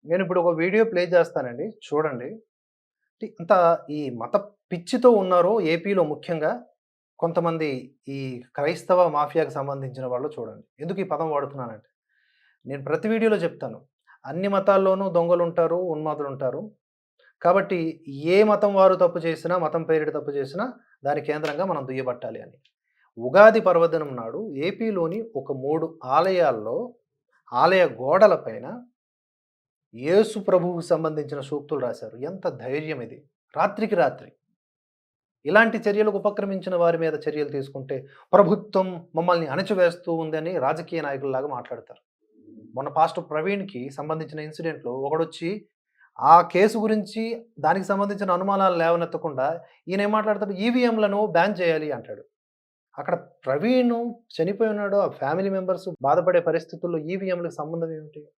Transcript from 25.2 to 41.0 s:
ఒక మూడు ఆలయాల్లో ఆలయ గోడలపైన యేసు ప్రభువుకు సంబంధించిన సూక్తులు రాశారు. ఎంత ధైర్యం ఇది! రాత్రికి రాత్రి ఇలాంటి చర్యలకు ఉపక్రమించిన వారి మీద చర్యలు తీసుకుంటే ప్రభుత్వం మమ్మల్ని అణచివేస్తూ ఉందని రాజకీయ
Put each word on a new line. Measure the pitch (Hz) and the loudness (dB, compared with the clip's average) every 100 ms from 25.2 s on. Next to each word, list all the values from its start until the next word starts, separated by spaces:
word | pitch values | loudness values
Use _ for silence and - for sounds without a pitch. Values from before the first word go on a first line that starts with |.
| 226 - | -8 -10
ఒక | - | -8
మూడు | 135 135 160 156 - | -8 -2 -2 -4 -8
ఆలయాల్లో | 127 139 185 190 156 117 107 135 247 - _ _ _ _ _ | 0 2 4 4 2 2 -4 -6 -8 -14 _ _ _ _ _
ఆలయ | 120 156 190 | 2 4 6
గోడలపైన | 170 117 131 175 208 131 - 110 127 240 - _ _ _ _ _ _ _ _ _ _ | 2 0 0 6 6 6 -2 -12 -12 -16 -18 _ _ _ _ _ _ _ _ _ _
యేసు | 110 139 190 214 220 | -10 2 4 4 -2
ప్రభువుకు | 196 185 175 175 | 2 2 2 -4
సంబంధించిన | 165 160 160 156 139 143 | 0 0 0 -4 -6 -8
సూక్తులు | 135 147 143 147 | -6 -8 -4 -4
రాశారు. | 123 - 110 113 | -4 -6 -12 -10
ఎంత | 143 185 180 | -10 -6 -6
ధైర్యం | 131 117 143 156 143 | -6 -6 -6 -6 -8
ఇది! | 113 - _ _ _ 147 | -10 -16 _ _ _ -2
రాత్రికి | 196 202 214 | 0 0 -2
రాత్రి | 196 147 - - _ _ _ _ _ _ _ _ _ _ _ | 2 2 0 -20 _ _ _ _ _ _ _ _ _ _ _
ఇలాంటి | 139 196 226 220 | 2 4 4 2
చర్యలకు | 214 202 214 196 | 0 2 2 0
ఉపక్రమించిన | 202 202 196 190 175 | -2 -4 -6 -6 -4
వారి | 180 170 165 | 0 2 2
మీద | 160 156 151 | -2 -2 -6
చర్యలు | 151 143 | -4 -4
తీసుకుంటే | 139 135 135 135 135 - - _ | -6 -8 -12 -10 -10 -10 -20 _
ప్రభుత్వం | 190 185 208 - 190 185 175 - 160 | 6 6 4 0 -2 -2 -6 -6 -2
మమ్మల్ని | 175 175 156 | 2 2 2
అణచివేస్తూ | 143 190 196 175 170 - | -4 -2 2 2 2 -6
ఉందని | 165 160 156 160 180 | -4 -4 -4 -4 -2
రాజకీయ | 131 160 - 165 | -2 -2 -6 -6